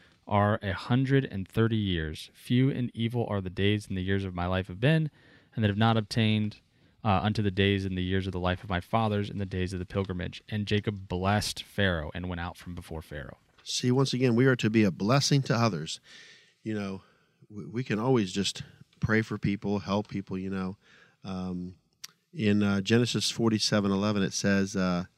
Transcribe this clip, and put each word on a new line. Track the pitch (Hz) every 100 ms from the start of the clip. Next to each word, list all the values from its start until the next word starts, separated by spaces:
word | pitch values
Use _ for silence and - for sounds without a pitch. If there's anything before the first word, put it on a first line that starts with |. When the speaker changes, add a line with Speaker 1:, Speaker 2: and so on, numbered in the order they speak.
| _ _ -
Speaker 1:
are | 101 104 104
a | 101
hundred | 87 - 123 131 139 135
and | 98 92
thirty | 113 113 113
years. | 98 87 78 78 -
Few | _ - 123 135
and | - 120
evil | - 113 120 110
are | 101
the | 92
days | 90 101 107 -
and | 95
the |
years | 92 98
of | 98
my | 90 90
life | 92 92
have | 92
been, | 135 160 156 - _ - _
and | -
that | 107
have | 101
not | 113 113
obtained, | 104 113 107 107 104 - _ _ _ _
uh, | 110 92
unto | 104 107
the | 101
days | 95 98 98 95
and | 92
the |
years | 90 95 95
of |
the | 87
life | 90 90
of | 98
my | 90
fathers | - 113 110 104 101
in | 101
the | 95
days | 95 92
of | 92
the | 90
pilgrimage.' | 98 95 90 87 - -
And | 107 98
Jacob | 104 110 101 95
blessed | 90 95 104 - -
Pharaoh | - - 98 85 78
and | - 90
went | 87
out | 87 -
from | 90
before | 87 - 80
Pharaoh." | - 73 64 - _ _
Speaker 2:
See, | - - 123
once | 131 131
again, | 123 127 113
we | 131
are | 123
to | 110
be | 110
a | 101
blessing | 78 101 139 - 139
to | 127
others. | 117 117 82 78 - - - - - _ _
You | 110
know, | 107 98 95 - _ _ _ -
we, | 104 78
we | 113
can | 131 107
always | 127 123 92
just | 95 95 - - - - _
pray | - 110
for | 110 107
people, | 104 101 101 101
help | 98 101 104
people, | 98 - 95
you | 95
know. | 95 92 95 _ - _ _
Um, | 101 92 92 90 90 - _ _ - _ _
in, | 165 104 104
uh, | 101 101
Genesis | 98 117 120 107 -
forty-seven | - 113 110 - 107 98
eleven, | 98 104 101
it | 95
says, | - 101 98 98 98
uh, | 92 87 90